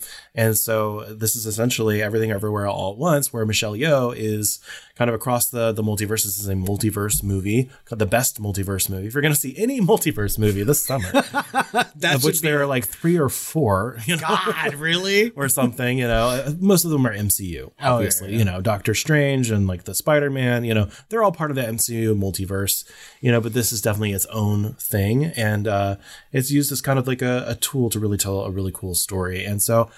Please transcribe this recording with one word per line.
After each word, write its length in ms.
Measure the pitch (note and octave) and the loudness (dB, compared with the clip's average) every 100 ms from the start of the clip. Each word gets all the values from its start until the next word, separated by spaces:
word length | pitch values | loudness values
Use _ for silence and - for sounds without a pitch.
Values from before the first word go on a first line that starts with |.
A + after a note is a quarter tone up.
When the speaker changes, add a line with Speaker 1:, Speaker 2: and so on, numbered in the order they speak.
| - - - | -10 -18 -12
Speaker 1:
And 240 | - A2+ G#2+ | 0 2 2
so 480 | - A2 G#2+ G#2 G#2 | 0 0 0 -4 -10
this 260 | A2 A2 | -4 -2
is 120 | - A2 | -2 -4
essentially 540 | G#2 B2 B2 A2 G#2 | -2 0 2 2 2
Everything 300 | G#2 A2 A2 | 0 0 0
Everywhere 380 | G2+ G#2+ G#2 G2+ | 0 -2 -2 -2
All 240 | - F#2+ | -2 -4
at 60 | G#2 | -2
Once, 340 | C#3 D3 C#3 | 2 2 0
where 120 | A#2 | -2
Michelle 280 | A2 G#2 G#2+ | 0 0 -2
Yeoh 420 | G#2 D#3 C#3+ B2 B2 | -2 2 2 2 -2
is 440 | G#2+ G#2+ G#2 - - - - | -2 -2 -2 -4 -10 -18 -16
kind 140 | - A#2+ | -2 0
of 80 | A2+ | 0
across 320 | C3 B2 - | 0 0 0
the, 240 | A#2+ A2+ | 0 0
the 100 | A2 | 0
multiverse. 400 | G#2+ G#2 G#2 G#2+ | -2 -2 -2 -2
This 160 | G#2 G2 | -2 -4
is 80 | G2+ | -4
a 80 | |
multiverse 680 | G2 F#2 G2+ A2 G2+ G#2 - | -2 -2 0 0 0 -2 -2
movie, 460 | G2+ G2 F#2+ A2+ C3 - - | 0 -2 0 0 0 -6 -12
the 160 | A2 G#2 | -2 2
best 340 | A#2 B2 - | 2 0 -2
multiverse 480 | G#2 G2 G2 G2 - | -4 -4 -2 -2 -2
movie. 200 | F#2+ G#2 | -4 -4
If 60 | |
you're 80 | C3+ | 0
gonna 120 | D3+ | 2
see 220 | D3 C3 C3 | 0 -2 -2
any 240 | A3+ C4+ | -2 2
multiverse 580 | F#3 G#3 D#3 G#2 G2+ - | 4 4 2 0 -2 2
movie 240 | G#2+ G2 | 2 2
this 240 | G2+ D3 - | 2 2 0
summer, 240 | A#2 F#2 | -2 0
Speaker 2:
<laughs> 120 | C4+ - B3 - B3+ - A3+ - D3 | 0 0 -2 -4 -2 -2 -2 -2 -2
That 200 | E3 F3 | 0 2
Speaker 1:
of 80 | |
which 120 | D3+ - | 2 2
Speaker 2:
should 60 | |
be 100 | D#3+ | 0
Speaker 1:
there 80 | D3 | 2
are, 60 | C#3+ | 2
like, 180 | C3 A2+ | 0 -4
three 320 | - E3 F3 | -2 2 4
or 120 | C3+ | 2
four, 680 | - - D#3+ B2 F#2+ A2+ C3 | 0 -4 0 2 2 0 -6
you 100 | A2 E3+ | -4 -2
know? 60 | D#3+ | 0
Speaker 2:
God, 460 | E3+ F#3+ E3 D3+ | 0 0 -2 -4
really? 560 | C#3+ D#3 F3 F#3+ G3+ A#3 | -2 0 0 2 2 2
Speaker 1:
<laughs> 60 | A3+ | 0
Or 120 | C#3 | 0
something, 480 | C#3 B2+ A#2 B2 B2+ | 2 0 0 0 0
you 100 | A#2+ | 2
know. 220 | A2+ A#2+ | 2 2
Uh, 240 | B2 C#3 D#3+ | 0 -2 0
most 240 | F#3+ F#3 | 4 4
of 60 | F3 | 4
them 160 | D3 B2+ | 2 2
are 40 | |
M 180 | G2+ G#2 | 0 0
C 160 | - F#2+ | -2 -4
U, 260 | D2+ B1+ - | -8 -12 -4
Speaker 2:
Oh, 20 | |
yeah, 100 | C3+ | 0
Speaker 1:
obviously, 400 | A#2+ G#2 G2+ G2 | 2 2 0 0
Speaker 2:
yeah. 60 | A2+ | 0
Speaker 1:
you 40 | |
know, 160 | G2+ F2+ | 2 0
Doctor 320 | G2 G2+ - | 0 0 0
Strange 560 | - - D3+ C#3 C3+ A#2+ | 0 2 2 4 2 2
and, 160 | G#2+ F#2+ | 2 2
like, 180 | F2+ | -2
the 100 | - | -6
Spider-Man, 680 | F#2+ - D3+ C#3+ C3+ B2+ A#2+ | -4 2 2 2 0 0 0
you 100 | A#2 | 2
know, 140 | A2 G2+ - - | 0 0 -4 -6
they're 140 | A3+ | 0
all 100 | G#3 | 2
part 180 | - D3+ | 2 -2
of 40 | |
the 120 | C3+ B2 | -2 -4
M 120 | A#2 | -2
C 240 | - A#2 | -2 0
U 120 | A2+ | 2
multiverse, 680 | G#2 G2 F2+ F#2 G2 G2 - - - - - | 2 0 -2 -4 -2 -2 -4 -6 -18 -20 -4
you 100 | B2+ | 2
know, 80 | A#2 | 2
but 140 | A2+ | 2
this 180 | A#2+ A2 | 0 -2
is 80 | A#2 | -2
definitely 320 | A2+ G2+ G#2+ | -2 0 -2
its 140 | G2 - | -2 -4
own 480 | A2 G#2 G#2 G#2+ | -2 0 0 -2
thing. 500 | - - G#2 G2 A#2+ | -6 -4 0 2 2
And, 420 | D#3+ D#3 G#2+ G#2 G#2 | 0 0 0 0 0
uh, 300 | G2+ G2 G2 - - - | 0 0 -4 -8 -20 -6
it's 200 | C3+ C3 | -4 0
used 200 | C#3+ C#3+ | 0 0
as 100 | C3 | -2
kind 160 | - C3+ | 0 0
of, 80 | B2+ | 0
like, 160 | B2+ | -2
a, 220 | B2+ B2 A#2 | 0 -2 -2
a 60 | |
tool 340 | A#2 - C#3 A#2+ | -4 -4 0 0
to 100 | A2 | 0
really 200 | G#2+ G2+ | 0 0
tell 240 | G2 G2 | 0 -2
a 80 | G2+ | -2
really 220 | F#2+ F#2+ | -4 -4
cool 200 | F#2 F#2+ | -6 -6
story. 520 | E2+ - F#2+ F2+ F#2 F#2+ | -4 -2 -2 -2 -4 -4
And 160 | G2+ | -2
so 260 | - A#2 A2+ | 2 2 2